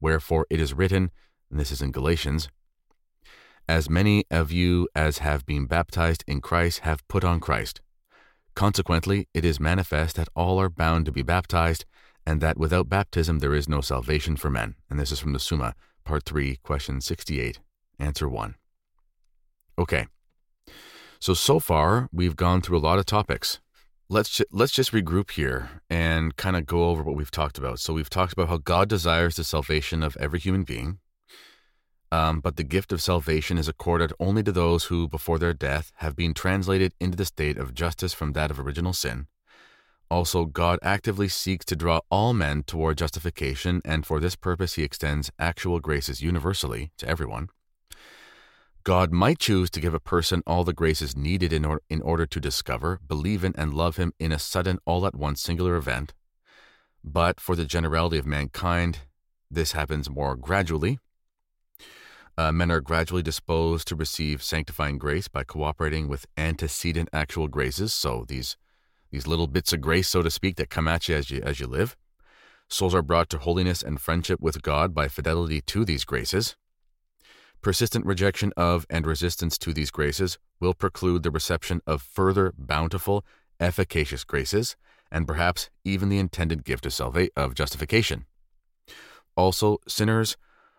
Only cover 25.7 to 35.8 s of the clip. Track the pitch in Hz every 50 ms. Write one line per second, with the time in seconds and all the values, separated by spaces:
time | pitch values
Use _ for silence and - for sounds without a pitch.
25.7 | - - - _ 82 85 82 82 80 82 80 80 - - - 95 92 87 78 71
26.7 | 85 85 85 85 85 78 76 73 71 73 76 - - - 78 73 67 - 65 64
27.7 | 60 58 - - 80 80 76 - - 95 92 90 - - 90 82 87 82 71 -
28.7 | 87 87 98 104 110 98 82 87 82 82 85 85 82 - 80 - - 78 73 -
29.7 | 78 76 71 - - 80 78 76 69 - - 73 76 87 - 95 92 98 90 -
30.7 | 62 57 62 73 95 98 _ _ _ _ _ _ - - - - - _ _ _
31.7 | _ _ _ _ _ _ _ _ - 82 80 80 80 80 - 87 73 - 80 67
32.7 | 76 95 98 - 98 85 - - 90 87 73 82 78 78 80 - 92 85 76 78
33.7 | 78 - - 87 85 85 85 78 - - - 92 101 110 104 104 95 90 85 85
34.7 | 85 85 - - 90 85 85 78 73 76 - - 85 80 82 85 85 67 69 67
35.7 | 67 76